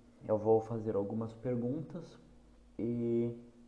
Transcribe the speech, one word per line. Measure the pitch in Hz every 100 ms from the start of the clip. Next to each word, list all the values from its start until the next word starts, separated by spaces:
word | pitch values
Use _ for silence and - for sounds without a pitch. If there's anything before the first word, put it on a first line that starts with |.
| - - 104
eu | 107
vou | 107 113
fazer | 110 117 107 101
algumas | 101 110 113
perguntas, | - 131 120 123 151 - - - - - - - - - -
e | 113 120 117 117 120 117 - -